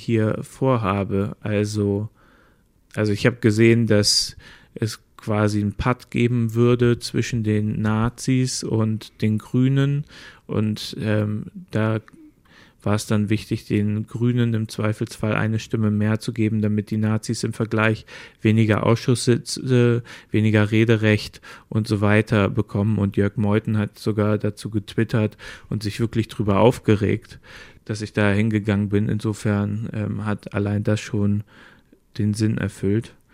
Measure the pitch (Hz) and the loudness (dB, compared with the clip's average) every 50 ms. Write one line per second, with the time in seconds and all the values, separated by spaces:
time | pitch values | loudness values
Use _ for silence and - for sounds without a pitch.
0 | - - 117 110 107 107 - - 135 - - - 131 131 127 117 107 92 98 101 | -4 -2 0 0 2 0 -2 -4 -6 -12 -8 -2 0 0 0 0 0 0 0 -2
1 | 98 95 98 98 101 113 - _ - 107 107 101 104 104 107 107 101 101 101 101 | -2 -2 -2 -2 -2 -2 -6 _ -6 -4 -2 -2 -2 -2 -2 -2 0 0 0 -2
2 | 107 110 _ _ _ _ _ _ _ _ _ _ _ _ _ _ _ _ - - | -4 -6 _ _ _ _ _ _ _ _ _ _ _ _ _ _ _ _ -6 -2
3 | 107 107 101 101 - 123 117 - - 113 104 110 117 113 117 117 117 110 107 104 | -2 0 0 2 0 0 0 2 2 2 4 6 6 6 6 6 4 4 4 2
4 | 104 - - - - - - - - - - - - _ - - 117 107 - - | 4 2 0 0 -2 -4 -8 -16 -20 -20 -20 -20 -20 _ -8 -4 -4 -4 -6 -8
5 | _ _ _ - - - 107 104 107 104 104 104 104 104 98 - - 127 123 - | _ _ _ -12 -4 -2 0 2 2 2 2 0 -2 -2 -2 -2 -2 -2 -2 -2
6 | - - - 120 120 117 123 120 117 113 110 117 120 120 123 120 123 120 120 120 | -6 -6 -2 0 0 2 2 0 0 0 2 2 4 4 4 4 4 2 2 0
7 | - - - 131 117 - - 117 107 107 107 107 107 107 - - 110 107 110 110 | -4 -6 -4 -4 -4 -2 -2 -2 0 0 0 0 0 -2 -2 -2 0 0 0 2
8 | 113 120 - - - - 131 127 127 131 - - - - - 110 110 110 110 107 | 0 0 -2 -4 -2 0 0 2 0 -2 -4 -6 -6 -2 0 0 0 0 -2 -4
9 | - - _ - - 107 107 107 - - - 123 127 131 139 139 139 139 143 143 | -8 -12 _ -4 -2 0 0 -2 -4 -2 0 2 2 2 4 2 2 0 0 -2
10 | 147 - - - - - - - _ - - 104 107 107 107 101 - - - - | -6 -8 -14 -20 -20 -20 -20 -20 _ -6 -4 -2 -2 -2 -2 -6 -8 -12 -10 -6
11 | - 107 107 107 104 107 107 107 - - - 202 175 - - 107 110 110 110 110 | -2 -2 0 0 0 -2 -4 -6 -8 -10 -14 -18 -12 -6 -4 -2 0 0 -2 -2
12 | - - _ - - - _ _ _ _ _ - - _ _ _ - 104 104 104 | -6 -10 _ -20 -20 -20 _ _ _ _ _ -20 -20 _ _ _ -2 -2 -2 -2
13 | - - 113 104 104 98 107 104 - - 117 110 - - 117 104 101 104 104 107 | 0 -2 0 0 0 0 -2 -2 -2 -4 -6 -6 -4 -2 -2 0 0 0 -2 -4
14 | 110 - - 113 117 123 120 123 120 117 113 110 110 107 - - 110 107 113 - | -6 -6 -6 -2 0 0 2 2 0 0 0 -2 -4 -4 -6 -4 -2 -2 -2 -2
15 | 117 - - - - 110 104 - 110 110 110 110 - - - 113 110 107 104 104 | -4 -8 -6 -4 -2 -2 0 0 0 0 -2 -4 -4 -4 -4 0 0 0 0 0
16 | 104 107 110 110 - - 113 117 110 107 110 110 104 104 104 107 101 - 110 107 | 0 0 0 -2 -4 -6 -4 -2 -2 0 0 0 0 0 0 -2 -2 -2 -4 -2
17 | 107 107 110 107 - - 117 - - 113 113 - 117 110 - 110 107 113 110 - | 0 0 -2 -2 -2 -4 -6 -4 -4 -6 -4 -4 -4 -2 0 2 2 2 0 0
18 | - - - - - - - _ - 110 107 113 113 107 107 - - 107 117 113 | -6 -14 -20 -20 -20 -20 -10 _ 2 2 4 4 4 4 2 2 4 2 2 2
19 | - - 123 - - - 117 117 - - - - - 131 127 123 120 120 120 117 | 2 0 0 2 2 2 2 2 0 -6 -10 -6 -2 2 2 4 4 4 2 0
20 | 117 - - - - _ - 110 107 110 107 107 104 101 113 110 113 113 117 107 | -2 -8 -18 -20 -10 _ 0 2 2 4 4 4 4 4 4 4 4 4 4 4
21 | 107 107 107 104 - - - - - - - - - - - 110 107 - 110 98 | 4 4 4 2 0 -4 -14 -18 -20 -20 -20 -20 -12 -4 -4 -2 -2 0 0 0
22 | 107 104 104 107 110 - 123 107 98 104 - 113 104 - - 104 101 110 110 101 | 2 4 4 4 2 2 2 2 2 2 0 -2 -4 -2 -2 -2 0 0 0 0
23 | 101 98 - - 101 104 - - 104 101 101 110 - - 110 107 104 101 _ - | 0 0 0 0 0 0 0 -2 0 0 0 0 0 0 -2 -2 -2 -4 _ -6
24 | - 110 107 107 104 104 107 113 - 110 101 - - 107 110 110 98 - - - | -4 -4 0 0 0 0 0 0 -2 -4 -6 -6 -10 -6 -6 -6 -6 -4 -2 -2
25 | 113 - - 117 107 104 - - - - - - - - - 110 107 104 - - | -2 0 0 0 0 0 -2 -6 -18 -18 -18 -16 -10 -8 -8 -6 -4 -4 -4 -4
26 | 120 110 - 113 107 - - - 107 104 101 98 104 - - - - - 110 101 | -4 -2 -2 -2 -4 -4 -4 -4 0 2 4 6 6 4 4 2 2 2 2 2
27 | 107 98 101 107 - - - - - - - - - - - - _ - 110 107 | 2 0 -2 -2 -4 -10 -20 -20 -20 -20 -20 -20 -20 -20 -20 -18 _ -10 -8 -8
28 | 107 101 - 110 104 101 98 101 107 113 107 107 98 110 101 101 104 98 101 101 | -8 -6 -2 0 2 2 2 2 2 2 0 0 0 0 0 0 0 0 0 0
29 | 107 - 110 107 - 113 104 - - 113 104 101 101 101 101 107 113 - - 110 | 0 0 -2 -2 -2 -4 -4 -2 -2 0 0 0 0 -2 -4 -6 -6 -6 -6 -6
30 | 104 104 107 107 104 107 104 - - - - 107 101 101 104 104 104 - 107 110 | -4 -4 -4 -4 -4 -4 -6 -6 -6 -6 -4 -2 -2 0 -2 -2 0 0 0 -2
31 | - - - 107 101 104 101 104 107 _ - - - - - _ _ _ _ _ | -2 -4 -2 0 0 2 0 0 -4 _ -16 -20 -20 -20 -20 _ _ _ _ _
32 | _ _ - - 104 104 101 107 110 110 113 - - 98 - - - 98 101 113 | _ _ -6 -4 -2 -2 0 0 0 0 0 -2 -4 -6 -6 -4 -2 0 0 0
33 | 117 - - _ _ _ | -2 -6 -14 _ _ _